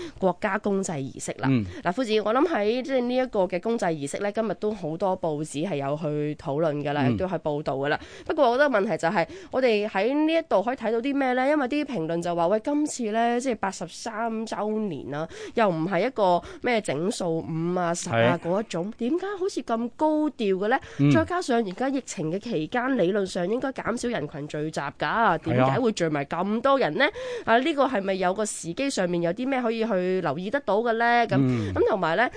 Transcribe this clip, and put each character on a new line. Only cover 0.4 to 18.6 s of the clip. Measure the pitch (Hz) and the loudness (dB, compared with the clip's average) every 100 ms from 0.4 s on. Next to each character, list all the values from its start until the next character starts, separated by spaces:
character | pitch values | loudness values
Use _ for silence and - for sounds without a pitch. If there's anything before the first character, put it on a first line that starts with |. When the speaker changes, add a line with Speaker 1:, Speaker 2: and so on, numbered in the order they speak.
Speaker 1:
家 | 208 208 | -2 -2
公 | 214 196 | 0 0
祭 | 190 | -2
儀 | 151 135 - | -6 -6 -8
式 | - | -10
啦。 | - 131 | -4 2
Speaker 2:
嗯。 | 127 95 285 | 2 0 -4
Speaker 1:
嗱， | 175 | -4
夫 | 190 | -2
子， | 233 214 | 0 0
我 | 208 | 2
諗 | 247 339 | 2 2
喺 | 240 208 247 | 2 0 0
即 | 262 | 0
係 | 262 | 0
呢 | 240 | 0
一 | 254 254 | 0 0
個 | 214 | 0
嘅 | 185 175 | 0 0
公 | 226 233 | -2 0
祭 | 185 | 0
儀 | 160 139 | -2 -4
式 | - | -4
呢， | 202 | -2
今 | 214 220 | -2 -2
日 | |
都 | - 214 | -2 -4
好 | 214 156 160 | -4 -6 -2
多 | 196 185 | 0 0
報 | 170 147 | -2 -2
紙 | 156 143 180 | -4 -4 -2
係 | 147 | -2
有 | 139 151 | -2 -2
去 | 151 151 147 | -2 -2 -4
討 | 151 - 139 | -4 -4 0
論 | 165 147 | 0 0
㗎 | 143 | -2
啦， | 143 127 | 2 2
Speaker 2:
嗯。 | |
Speaker 1:
亦 | 110 | 2
都 | 185 | 0
去 | 165 | -2
報 | 156 147 | -2 -2
導 | 156 135 | -2 -2
㗎 | 143 | 0
啦。 | 151 - - - | -2 -4 -12 -4
不 | |
過 | 320 247 | 2 4
我 | 247 | 6
覺 | |
得 | 294 | 4
問 | 220 | 4
題 | 214 160 | 2 0
就 | 165 | 0
係， | 208 - 381 349 | 2 0 -6 -4
我 | 254 | 0
哋 | 254 208 208 | 2 2 0
喺 | 190 220 294 311 | 0 2 2 2
呢 | |
一 | 330 320 | 2 2
度 | 202 | 2
可 | 208 | 2
以 | 262 | -2
睇 | 220 | -2
到 | 233 | -2
啲 | 269 | 0
咩 | 277 262 | 0 0
呢？ | 247 262 | 2 2
因 | 302 | 2
為 | 254 | 2
啲 | 294 | -2
評 | 294 220 160 | -2 -4 -2
論 | 170 | -2
就 | 175 | 0
話， | 170 170 | 0 2
喂， | 220 | 2
今 | 285 294 302 | 2 0 -2
次 | - 214 | -2 -2
呢， | 220 233 240 | 0 2 0
即 | 269 | -2
係 | 214 | -2
八 | 190 | -4
十 | - 175 | -6 -10
三 | - 233 220 233 220 | -10 -8 -4 -4 -4
週 | 220 214 208 220 208 | -6 -4 -2 -2 -2
年 | 139 117 | -6 -6
啦， | 143 160 - 415 | -6 -8 -10 -6
又 | - 208 | 2 2
唔 | 160 165 | 2 0
係 | 180 233 | 2 0
一 | |
個 | 233 190 175 - 359 | 2 4 4 0 -6
咩 | 247 233 | 0 0
整 | 202 139 180 | 0 -2 -2
數 | - 175 165 | -2 -2 -2
五 | - 160 170 180 | -2 -2 -2 0
啊、 | 170 | 0
十 | 170 175 | -2 0
啊 | 117 117 170 | 4 4 2
Speaker 2:
係。 | 165 | 0
Speaker 1:
嗰 | 190 | -2